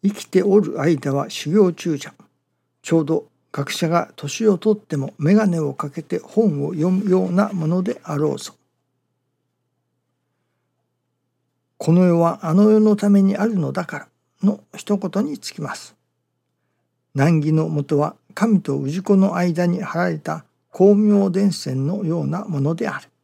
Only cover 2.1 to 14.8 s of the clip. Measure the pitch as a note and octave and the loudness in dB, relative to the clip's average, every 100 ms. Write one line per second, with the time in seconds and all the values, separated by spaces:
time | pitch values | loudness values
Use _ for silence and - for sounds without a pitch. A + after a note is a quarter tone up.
2.1 | _ _ _ _ _ _ _ - E3 D3+ | _ _ _ _ _ _ _ 0 0 2
3.1 | D#3 - _ _ - C#3 - E3 E3+ - | -4 -4 _ _ -8 -8 -4 0 0 -2
4.1 | - C#3+ - A3 F#3 A3 G#3 _ D3 C#3 | -10 -12 0 0 2 0 -2 _ -6 -6
5.1 | - D3 G#3 G#3 E3+ D3 C3 D3 D3+ D3+ | -2 2 4 2 0 -4 -6 -10 -10 -8
6.1 | - - - A3 D3 C#3+ F3 E3+ F#3 G#3 | -8 -4 0 0 0 -4 -2 0 0 0
7.1 | F#3 F#3 F3+ G#3+ G3 D#3 F3+ F#3 - - | 0 0 0 0 -2 -2 -2 -2 -6 -6
8.1 | D3 D3+ C#3 - _ _ _ _ _ _ | -4 -2 -4 -10 _ _ _ _ _ _
9.1 | _ _ _ _ _ _ _ _ _ _ | _ _ _ _ _ _ _ _ _ _
10.1 | _ _ _ _ _ _ _ _ _ _ | _ _ _ _ _ _ _ _ _ _
11.1 | _ _ _ _ _ _ _ - E3+ F3+ | _ _ _ _ _ _ _ 2 4 4
12.1 | E3+ E3+ - D#3+ E3+ G#3+ G#3+ G#3+ G#3 G3+ | 4 2 -2 -2 2 4 6 4 2 4
13.1 | G3+ G3 G3+ G#3+ G3+ C#3+ C3+ F3 C#3+ - | 4 4 0 -2 -2 -4 -4 -8 -12 -16
14.1 | _ _ _ F#3+ G#3 _ - | _ _ _ -2 -2 _ -20